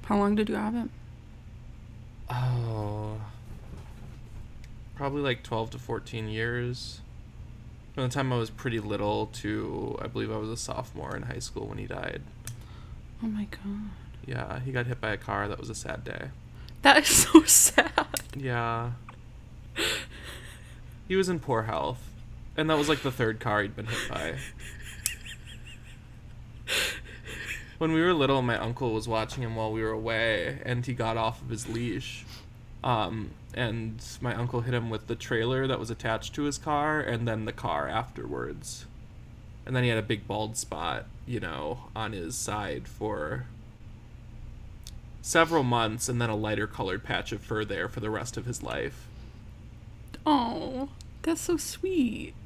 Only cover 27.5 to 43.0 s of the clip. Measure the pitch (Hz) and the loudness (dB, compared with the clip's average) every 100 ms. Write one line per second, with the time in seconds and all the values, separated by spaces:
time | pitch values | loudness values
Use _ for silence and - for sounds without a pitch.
27.5 | - - - 160 160 170 170 135 135 123 | -6 -8 0 4 6 6 6 6 6 4
28.5 | 113 113 120 127 110 113 110 110 - 117 | 2 0 0 2 2 2 0 0 -2 -2
29.5 | 113 110 110 110 110 113 110 113 104 80 | 0 0 2 0 0 0 4 4 4 2
30.5 | - - 123 120 123 113 113 113 120 127 | -2 0 0 0 0 2 2 2 0 -6
31.5 | 113 - 113 120 92 - - - - - | -6 -4 -2 0 -2 -4 -10 -12 -14 -14
32.5 | - - - 135 117 95 110 104 - - | -16 -14 -4 2 2 2 -2 -6 -10 -8
33.5 | - 120 113 110 113 - - 123 107 123 | -2 0 0 -4 -6 -10 -4 -2 0 0
34.5 | 123 117 123 117 110 - 117 - 117 117 | 0 2 0 0 -4 -2 -6 0 2 4
35.5 | 131 135 127 113 113 117 110 - - 147 | 2 2 0 -2 -2 0 0 -2 -2 0
36.5 | 139 156 147 151 151 - 117 117 110 107 | 0 0 2 4 2 2 0 0 0 -2
37.5 | - - 73 71 98 - - 58 67 62 | -2 0 0 2 0 -2 -6 -4 -4 -4
38.5 | - - - - - - - - - - | -6 -8 -10 -12 -14 -14 -14 -16 -16 -14
39.5 | - - 127 123 113 107 110 - 101 110 | -12 -2 2 4 4 2 -2 0 -2 -2
40.5 | 117 - 78 85 60 - - - 117 90 | -4 -4 -2 -2 -2 -4 -12 -4 -4 -2
41.5 | 71 76 120 - 110 107 101 82 - - | -2 -2 -4 -6 -4 -4 -2 -4 -2 -2
42.5 | 104 98 67 58 - | -2 -2 -4 -6 -4